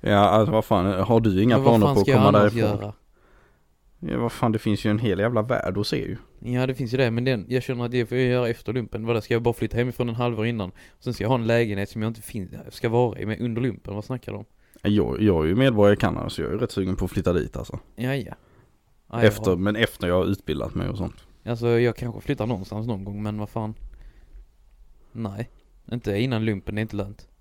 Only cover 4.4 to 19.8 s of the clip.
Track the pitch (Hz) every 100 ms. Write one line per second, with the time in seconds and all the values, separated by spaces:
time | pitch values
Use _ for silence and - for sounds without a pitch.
4.4 | 120 107 110 101 110 107 117 90 110 120
5.4 | 120 117 - 98 107 - - 107 - -
6.4 | 120 123 131 127 120 127 123 113 127 120
7.4 | 90 123 - 120 120 123 110 123 127 123
8.4 | 117 117 - 127 107 107 113 113 - 117
9.4 | 120 113 113 117 123 117 123 113 123 110
10.4 | 113 113 92 - - _ 127 117 104 127
11.4 | 113 117 117 98 101 113 110 113 - 110
12.4 | 90 - - - 117 117 120 - 101 110
13.4 | 120 113 127 95 - 101 - 127 - 101
14.4 | 104 _ _ - - 104 62 64 107 85
15.4 | 78 101 135 107 101 104 104 78 78 -
16.4 | - 104 120 - 92 95 92 101 90 87
17.4 | 62 - 58 - - - 127 139 - -
18.4 | _ _ _ _ _ _ - 113 110 104
19.4 | 95 90 101 107